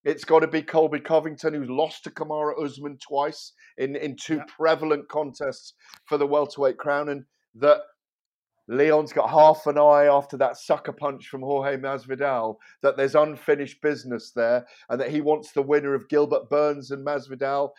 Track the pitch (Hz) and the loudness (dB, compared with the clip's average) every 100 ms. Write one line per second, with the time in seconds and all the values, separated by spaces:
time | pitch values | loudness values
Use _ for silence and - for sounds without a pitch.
0 | - 156 - 160 160 165 156 160 160 147 | -4 -4 2 4 4 -2 -2 0 0 -2
1 | 147 160 160 147 160 151 127 131 156 - | -2 -2 -2 -6 -6 -6 -6 -4 -4 -6
2 | 160 - 151 151 151 143 147 127 143 139 | -16 -12 -8 -4 -4 -4 -8 -10 -14 -16
3 | - 139 147 156 - - _ - 135 143 | -8 -4 -4 -6 -16 -20 _ -8 -6 -6
4 | 151 127 - 156 147 - 160 160 156 147 | -8 -10 -6 -6 -6 -2 0 0 0 -4
5 | 143 151 147 127 143 123 - _ _ - | -4 -6 -6 -6 -8 -8 -14 _ _ -20
6 | _ 147 143 147 143 - 135 123 147 143 | _ -2 0 0 -2 -2 -2 -2 -4 -4
7 | 147 143 127 _ _ 110 143 147 - _ | -4 -8 -12 _ _ 0 4 4 2 _
8 | _ _ _ _ _ _ - 123 151 151 | _ _ _ _ _ _ -6 0 2 2
9 | 151 - 113 156 156 156 - 147 147 147 | 0 -2 2 8 8 8 2 4 6 8
10 | 147 139 139 131 131 120 - 151 - - | 6 4 0 -2 -2 -2 -4 -4 -4 -8
11 | 147 135 - 135 131 139 139 135 135 135 | -8 -8 -12 -12 -6 -4 -4 -4 -6 -8
12 | 123 131 143 127 110 107 _ _ 139 139 | -8 -6 -2 -2 -4 -8 _ _ -2 0
13 | 139 151 151 143 - 147 135 - 151 143 | 2 2 2 0 -2 -2 -2 -6 -4 -4
14 | 131 117 - 120 117 123 120 _ - 123 | -6 -10 -8 -2 0 0 -2 _ -8 -6
15 | 127 151 147 151 151 - 139 147 143 139 | -4 -2 0 0 -2 -4 0 0 0 -4
16 | 135 147 147 143 - 147 151 143 127 139 | -2 0 0 -2 -2 0 0 -2 -8 -10
17 | 139 143 131 131 135 139 143 | -8 -8 -8 -8 -4 -4 -4